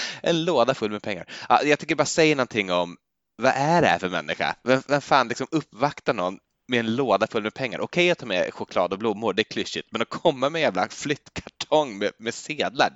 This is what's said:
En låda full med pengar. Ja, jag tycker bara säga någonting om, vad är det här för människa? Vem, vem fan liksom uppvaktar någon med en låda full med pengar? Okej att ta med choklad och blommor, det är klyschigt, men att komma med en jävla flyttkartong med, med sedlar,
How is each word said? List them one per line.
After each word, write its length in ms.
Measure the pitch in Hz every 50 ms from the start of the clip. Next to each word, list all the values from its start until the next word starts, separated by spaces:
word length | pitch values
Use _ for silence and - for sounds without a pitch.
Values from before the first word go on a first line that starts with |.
| - - - -
En 240 | - - 170 160 160
låda 280 | 185 165 123 117 123 131
full 180 | - 113 104
med 100 | 107 104 -
pengar. 220 | 110 101 87 82 - - - - -
Ja, 140 | 123 - 135
jag 160 | 147 147 -
tycker 160 | - 147 156
bara 100 | 143 147
säga 300 | - - - 160 156 151
någonting 360 | 139 123 - - 113 98 92
om, 260 | 90 90 87 87 85 - _ _ _ _ _ _ _
vad 180 | - 113 131 123
är 260 | 131 139 151 170 175
det 60 | 143
här 120 | 95 85 87
för 100 | 92 90
människa? 460 | 92 82 73 78 85 - 82 73 - - -
Vem, 180 | 117 131 135 127
vem 140 | - 143 143
fan 260 | - - 156 135 123
liksom 200 | 113 120 - 135 -
uppvaktar 640 | - 156 - _ - 101 131 147 - - - - 131
någon 260 | 101 90 92 95 - _ _ _ _ _
med 120 | - 127 120
en 160 | 113 110 113
låda 320 | 131 139 117 98 98 110
full 160 | - - 113 104
med 100 | 107 -
pengar? 260 | - 135 117 90 71
Okej 320 | - - - 180 175 180
att 60 | 165
ta 80 | - 135
med 280 | 117 95 90 82 - -
choklad 400 | - 110 - - 104 90 87 98
och 60 | 95
blommor, 340 | 110 113 101 101 113 113 110
det 80 | 104
är 20 | 107
klyschigt, 440 | - - 110 95 - - - - _
men 100 | - 110
att 80 | 113 -
komma 400 | - - - 175 143 127 131 143
med 100 | 165 165
en 40 | 151
jävla 240 | 120 92 92 101 117
flyttkartong 1080 | - - - 139 147 - _ - - - - - - - - - 151 156 151 131 101
med, 140 | 98 104 98 -
med 160 | - 110 117 -
sedlar, 560 | - - - - 143 95 95 110 143 135 - -